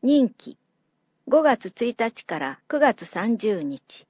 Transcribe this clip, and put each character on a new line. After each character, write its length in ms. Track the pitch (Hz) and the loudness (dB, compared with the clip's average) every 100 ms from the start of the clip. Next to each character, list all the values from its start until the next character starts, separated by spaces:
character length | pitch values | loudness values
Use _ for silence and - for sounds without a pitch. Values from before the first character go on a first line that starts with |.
任 260 | 247 294 240 | 4 4 2
期、 300 | - - - _ _ _ _ _ _ - | -2 -20 -20 _ _ _ _ _ _ 0
五 140 | 302 | 2
月 280 | 302 240 185 | 4 0 -2
一 280 | - 240 240 | -6 -4 -2
日 280 | 226 - - | -4 -6 -10
か 120 | 160 | -8
ら 220 | 135 143 _ | -6 -10 _
九 120 | 302 | 2
月 260 | 277 - 170 | 2 2 -6
三 320 | - 202 226 | -6 -2 -2
十 240 | 214 196 | -2 -2
日。 440 | 151 277 _ - _ | -4 -10 _ -20 _